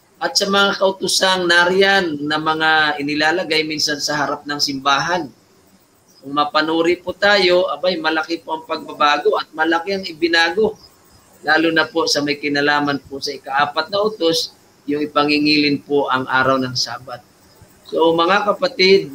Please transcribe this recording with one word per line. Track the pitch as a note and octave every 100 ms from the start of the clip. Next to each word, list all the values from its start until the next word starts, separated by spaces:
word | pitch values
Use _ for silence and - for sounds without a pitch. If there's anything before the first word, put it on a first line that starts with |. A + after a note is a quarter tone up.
| _ -
at | E3+ -
sa | G3
mga | G3 G3+ G3
kautusang | F#3+ F#3+ F3 - F#3+ F#3 F3+
nariyan | F3 F3 F#3 G3 G3 F3 D3 D3
na | D#3
mga | D#3 D#3 D#3+ D#3 D3+ D3
inilalagay | C#3+ D3 D#3 F3 D#3+ D#3
minsan | D#3 D3+ D3+ C#3+
sa | D3+ D3
harap | C#3 C#3+
ng | C#3+ D3
simbahan. | D3 C3+ C3+ C#3 D#3+ F3+ C#3+ - _ _ _ _ _ _ _ _
Kung | C3+ D3
mapanuri | D3 D#3 D#3 E3 E3 F3
po | F3+ -
tayo, | G3+ G3+ F3+ F3+ F#3
abay, | D3 F#3 E3+
malaki | D#3 D#3+ D#3+ E3
po | - D#3+
ang | D#3+
pagbabago | D#3+ D3+ C#3+ D3 D3 C#3+ D#3
at | - D#3
malaki | E3 E3+ F3+ G3
ang |
ibinago. | F#3+ D#3 E3+ E3 E3+ F3 D3 - - _ _ - _ -
Lalo | D3 D#3+ E3
na | D#3+ D3+
po | E3
sa | D3+ D3
may | D3 C#3+
kinalaman | D3 C#3+ D3 D3 C#3+ C#3+ -
po | C#3
sa | C#3+
ika-apat | C3+ C3+ C#3 D3 D#3 D3+
na | G3+
utos, | G#3 - E3 E3 - - _ _
yung | - D3
ipangingilin | D3 D3 D3 D3 D3+ D3+ D3 C#3
po | - C#3+ C3
ang | B2+ B2+
araw | C3 C3 C3+
ng | B2+ B2
Sabat. | A#2 A#2+ B2+ A#2+ - _ _ - - _ -
So, | - E3
mga | E3 E3+ G3+ G#3
kapatid, | G3 F3+ - F#3 G3 D3